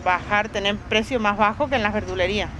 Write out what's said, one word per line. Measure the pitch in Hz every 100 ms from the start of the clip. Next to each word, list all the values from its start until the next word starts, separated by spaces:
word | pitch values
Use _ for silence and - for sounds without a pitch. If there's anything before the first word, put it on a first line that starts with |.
bajar, | - 180 - 208 214
tener | 208 196 208
precio | - 214 220 262
más | 214 202
bajo | 208 214 285
que | 262
en |
las | 208
verdulerías. | 208 180 185 180 208 170 -